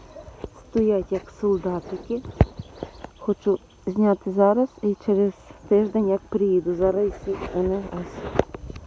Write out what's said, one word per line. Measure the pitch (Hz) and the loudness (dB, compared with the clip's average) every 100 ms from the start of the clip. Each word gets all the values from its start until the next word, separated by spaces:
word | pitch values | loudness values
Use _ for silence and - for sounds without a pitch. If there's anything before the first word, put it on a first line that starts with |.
| - - - - - - | -20 -20 -20 -14 -14 -14
Стоять | - 226 214 202 175 | -4 0 2 2 0
як | 190 - - | -6 -6 -4
солдатики. | 208 190 180 180 - 190 - 240 - - - - - - - - - - | 0 0 -2 -6 -6 -10 -8 -8 -2 0 0 -2 -16 -14 -14 -14 -20 -6
Хочу | - 202 202 185 - - - | -4 -2 0 -2 -4 -12 -6
зняти | 196 214 190 196 | 2 2 2 0
зараз | 190 202 226 262 - | 4 4 4 0 -2
і | 208 196 - | -4 -2 0
через | 196 202 - - - - | 2 2 -2 -14 -14 2
тиждень, | 202 214 220 196 | 2 4 0 0
як | 196 | 0
приїду. | - 214 196 180 170 175 | -2 0 2 2 0 0
Зараз | 190 185 202 - 202 | 0 2 -2 -2 -8
їх, | 196 - 175 | -6 -6 -2
вони | 185 196 190 | -2 -2 -4
ось, | 175 175 - - - - - - - | -10 -10 -10 -6 -4 -4 -8 -14 -14